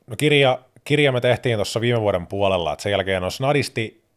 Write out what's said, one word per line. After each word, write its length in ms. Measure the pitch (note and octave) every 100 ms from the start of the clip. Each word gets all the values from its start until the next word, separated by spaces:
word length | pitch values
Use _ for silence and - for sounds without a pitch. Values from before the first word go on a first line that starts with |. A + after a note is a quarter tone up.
| -
no 100 | A2
kirja, 420 | D3+ D3 C3+ - - _
kirja 280 | - D3 C#3+
me 80 | B2+
tehtiin 360 | B2 A#2+ B2+ A2
tuossa 240 | F#2 A2+
viime 200 | A#2 A#2
vuoden 260 | G#2 F#2 F2
puolella, 460 | G2 G2 F#2 D#2+
että 100 | D2+
sen 100 | G2+
jälkeen 320 | G2 F#2 F#2+
on 60 | F2+
snadisti 720 | - C3+ D3 C3 - A2 - _